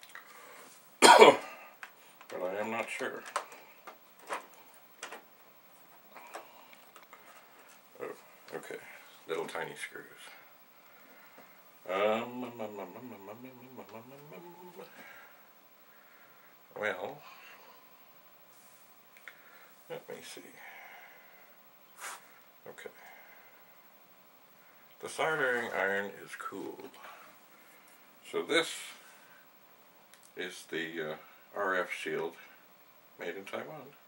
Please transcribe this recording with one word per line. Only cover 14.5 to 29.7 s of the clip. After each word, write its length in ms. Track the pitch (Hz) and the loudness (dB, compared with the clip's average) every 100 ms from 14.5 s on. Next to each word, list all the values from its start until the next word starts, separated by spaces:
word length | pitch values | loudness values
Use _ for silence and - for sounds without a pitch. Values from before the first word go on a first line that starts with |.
| 175 180 185 - - - - - - - - - - - - - - - - - - - - | -16 -16 -14 -14 -16 -16 -18 -18 -20 -20 -20 -20 -20 -20 -20 -20 -20 -20 -20 -20 -20 -14 -2
Well, 380 | 104 90 104 147 - - - - - - - - - - - - - - - - - - - - - - - - - - - | 0 0 -2 -6 -12 -16 -18 -18 -20 -20 -20 -20 -20 -20 -20 -20 -20 -20 -20 -20 -20 -20 -20 -20 -18 -18 -20 -20 -20 -20 -12
let 180 | 165 - | -12 -10
me 60 | - | -12
see. 180 | - - - - - - - - - - - - - - - - - - - - - - - - - | -12 -14 -14 -16 -16 -14 -16 -16 -18 -20 -20 -20 -20 -20 -20 -20 -20 -10 -10 -10 -14 -20 -20 -20 -16
Okay. 200 | - - - - - - - - - - - - - - - - - - - - - - - | -14 -14 -14 -18 -18 -20 -20 -20 -20 -20 -20 -20 -20 -20 -20 -20 -20 -20 -20 -20 -20 -20 -12
The 80 | - | -6
soldering 600 | - 156 156 131 120 117 92 | 0 2 4 4 4 2 2
iron 360 | 95 98 101 92 | 4 4 0 -6
is 80 | 80 - | -12 -10
cool. 400 | - 98 85 - - - - - - - - - - - - - - - - | -8 -6 -6 -8 -12 -14 -16 -16 -18 -20 -20 -20 -20 -20 -20 -20 -20 -20 6
So 100 | - | 8
this 300 | 85 156 160 - - - - - - - - - - | 8 6 4 0 -8 -12 -18 -20 -20 -20 -20 -20 -20